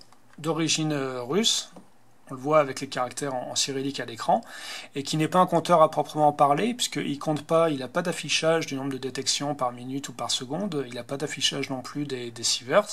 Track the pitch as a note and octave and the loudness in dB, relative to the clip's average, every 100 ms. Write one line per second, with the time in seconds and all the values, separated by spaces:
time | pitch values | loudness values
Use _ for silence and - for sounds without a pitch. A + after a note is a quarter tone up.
0 | - - - - D#3 D#3+ D#3+ - D#3 D3 | -14 -20 -20 -6 -2 0 0 2 0 0
1 | C3 B2+ A#2+ F3+ A3+ - - - - - | -2 -4 0 2 2 0 -4 -14 -20 -20
2 | - - - C3 C3+ D#3 C3+ B2 C3+ C3+ | -20 -20 -14 -6 4 4 4 0 -6 -4
3 | B2 - C#3+ B2+ C#3+ A#2+ - C3+ C#3 C#3 | -4 -4 -6 -4 -4 -2 -2 -2 -4 -4
4 | A#2+ A2+ - A3 - - - - - C#3+ | -8 -4 2 2 0 -12 -12 -12 -8 -6
5 | C#3 D#3 D#3 F3+ F3+ E3+ E3 E3+ D#3 D3 | -2 0 4 4 6 4 6 6 6 4
6 | D3 D3+ D3 D3 C#3+ C#3+ B3 - - - | -2 2 4 6 6 4 0 -2 -4 -2
7 | - C#3 D#3+ D3 - E3 E3 C#3 B2+ F3 | -4 -4 -2 -4 2 4 4 2 -2 -2
8 | F3+ E3 D3+ - D#3+ E3 D#3+ C#3 C#3 C3 | -2 -4 -2 0 2 2 0 -4 -4 -4
9 | C3 B2+ B2 - C#3+ C#3+ B2 B2 B2 C#3 | -6 -4 -2 -2 -2 -2 -4 -4 -6 -6
10 | C#3 A#2+ B2 - B2+ D#3+ G3+ D3+ B2 A#2+ | -6 -6 -4 -4 -4 -6 -4 -4 -4 -8
11 | A#2+ C#3 D3 C#3 - D3 C3+ C3 - C#3+ | -8 -6 -4 -2 -2 -2 -4 -6 -6 -6
12 | C#3+ B2+ A#2+ A#2 A2+ - A#2+ F3+ G3+ | -6 -6 -8 -4 -2 -2 2 2 2